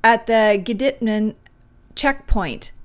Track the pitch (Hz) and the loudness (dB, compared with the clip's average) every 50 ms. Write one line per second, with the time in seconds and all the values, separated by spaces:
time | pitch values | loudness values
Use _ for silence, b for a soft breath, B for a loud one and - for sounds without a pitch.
0 | - 226 233 226 226 - 226 226 214 214 208 202 180 233 233 196 262 277 262 - | 6 4 4 4 2 0 2 2 4 4 2 2 0 -4 -4 -2 -2 -2 -2 -2
1 | 240 220 214 214 214 214 - _ _ _ _ _ _ _ _ _ _ _ - - | -4 -2 -2 0 -2 -4 -4 _ _ _ _ _ _ _ _ _ _ _ -10 -2
2 | - 277 277 277 - - - 214 185 156 117 - - - - - - | -2 -2 -2 -2 0 0 0 0 0 -4 -6 -10 -12 -16 -16 -18 -20